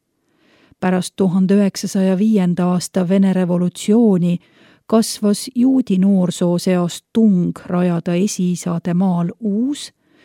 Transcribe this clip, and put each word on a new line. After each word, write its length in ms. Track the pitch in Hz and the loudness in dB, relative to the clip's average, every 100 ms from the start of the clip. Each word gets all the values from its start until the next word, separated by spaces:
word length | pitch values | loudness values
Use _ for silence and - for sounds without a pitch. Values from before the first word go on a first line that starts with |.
| _ _ _ _ _ _ _ - | _ _ _ _ _ _ _ -6
Pärast 340 | 190 185 180 - | -2 -2 -2 -2
tuhande 440 | 190 185 185 202 | 0 2 2 2
üheksasaja 580 | 196 - 202 202 190 185 | 2 -2 -6 -2 0 0
viienda 480 | 220 214 180 170 180 | 2 2 0 0 0
aasta 320 | 180 - - 175 | -2 -2 -4 0
Vene 240 | 196 196 | 2 2
revolutsiooni 1080 | 185 180 175 175 - - 214 233 185 175 175 _ _ _ _ - | 2 0 0 -2 -4 0 2 4 2 2 -2 _ _ _ _ -2
kasvas 560 | 220 220 - 208 202 - - | 0 0 -2 -2 -2 -4 0
juudi 440 | 254 262 247 190 | 2 2 0 2
noorsoo 560 | 190 196 180 - 175 175 | 2 2 0 0 0 0
seas 460 | 190 180 175 - _ | 0 0 0 -6 _
tung 400 | - 220 185 175 - - | 2 2 2 0 -4 -4
rajada 520 | 180 180 170 180 175 | -2 0 -2 -2 -2
esiisade 760 | 208 - 180 175 - 170 180 | -2 -2 -4 -4 -4 -6 -2
maal 360 | 175 190 175 170 - | 0 0 0 -4 -4
uus, 520 | 220 202 254 285 - _ _ _ | -4 -2 -2 -4 -10 _ _ _